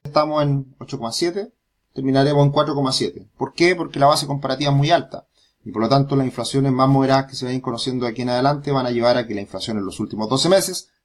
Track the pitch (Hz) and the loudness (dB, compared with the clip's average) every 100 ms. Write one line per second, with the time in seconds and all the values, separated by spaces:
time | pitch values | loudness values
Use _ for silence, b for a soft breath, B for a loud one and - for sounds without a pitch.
0 | 143 151 151 151 147 139 131 - 135 139 | -2 0 2 0 0 0 -4 -14 -12 -8
1 | 113 - 175 190 233 _ _ _ _ - | -6 -2 -2 -2 -8 _ _ _ _ -6
2 | 135 135 139 147 143 147 156 143 135 123 | 0 2 4 4 4 2 0 0 -2 -2
3 | 104 - - - - - 170 175 143 143 | -4 -6 -16 -8 -6 2 2 2 -4 2
4 | 139 151 143 139 135 131 143 139 147 165 | 4 4 0 -4 -4 -2 0 2 4 2
5 | - - - _ _ _ 107 107 113 139 | 0 -12 -18 _ _ _ -8 -2 2 2
6 | 139 139 131 123 117 139 139 127 135 139 | 2 0 0 -4 -4 0 0 2 4 4
7 | 135 135 135 - 127 127 127 117 135 127 | 4 2 0 -8 -6 -6 -6 -6 -4 -4
8 | 120 113 123 123 139 147 143 139 127 120 | -4 -4 -2 0 0 -2 -2 -2 0 2
9 | 120 123 113 101 101 95 - 107 95 87 | 2 2 -2 -6 -8 -10 -6 -4 -6 -6
10 | 107 101 107 131 165 190 185 180 - _ | -8 -6 -4 0 2 2 2 -8 -14 _